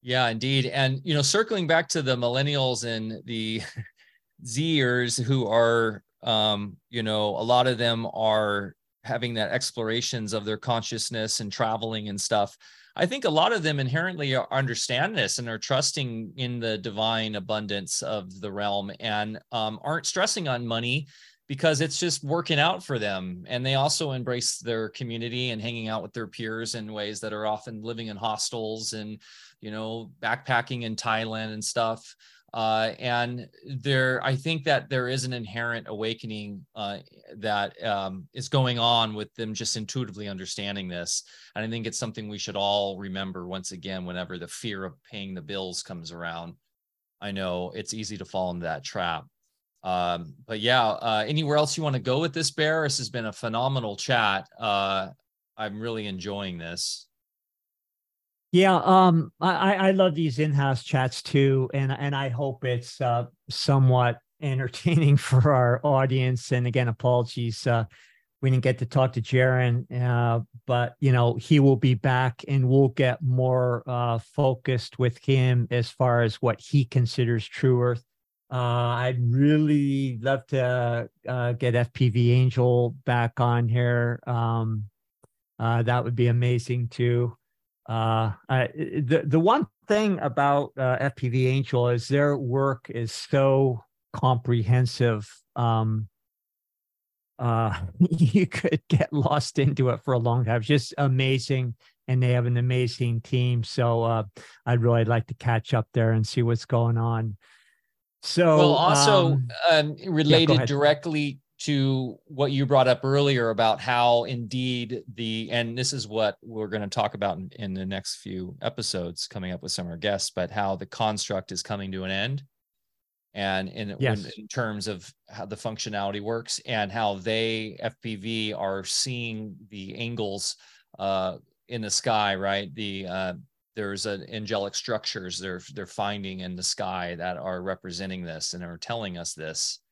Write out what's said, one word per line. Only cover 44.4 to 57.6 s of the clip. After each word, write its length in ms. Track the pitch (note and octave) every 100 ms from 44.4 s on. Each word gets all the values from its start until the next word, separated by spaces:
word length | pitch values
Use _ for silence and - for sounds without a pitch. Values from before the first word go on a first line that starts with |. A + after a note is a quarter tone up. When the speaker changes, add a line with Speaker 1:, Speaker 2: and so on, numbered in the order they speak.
| E2+
Speaker 1:
fear 360 | - A#2 G2+
of 120 | F#2+ D2
paying 320 | _ G#2+ G2 F#2
the 80 |
bills 400 | D2+ G2 F#2+ F2
comes 280 | - F2+ D#2+
around. 440 | E2+ E2+ E2 E2+ F2+ _ _ _ _ _ _
I 100 | G2+
know 400 | G2 F#2 F2+ F2+ -
it's 180 | G2+
easy 240 | G#2+ G#2+ G#2
to 80 | F#2
fall 240 | F#2+ F#2
into 140 | F2
that 200 | F2 D2+
trap. 420 | C#2+ G#2+ F2 E2 C2+ _ _ _ _ _
Um, 500 | F#2 F2+ F2 F2 E2+ - -
but 120 | A2
yeah, 280 | A2+ B2+ A2+
uh, 360 | G#2 A#2 G#2+ G#2+
anywhere 280 | D3+ D3+ D3
else 220 | D3+ -
you 60 |
wanna 160 | D#3 C3+
go 200 | B2+ B2+
with 140 | E3
this, 160 | E3 D3
Bear? 320 | - D#3 D#3+
This 160 | D3+ C3+
has 140 | A#2
been 160 | B2 A2+
a 40 |
phenomenal 640 | G2+ A#2 A2+ B2+ C3+ A2 G2+
chat. 520 | - B2 A2 G2 - -
Uh, 500 | A2+ G2+ G2 G2 F#2+ - _ _ _ _
I'm 240 | G#2+ G#2
really 280 | A#2 A2+ G#2
enjoying 500 | F#2+ F#2 G2+ G2 F2
this. 480 | E2 F2 - - - _ _ _ _ _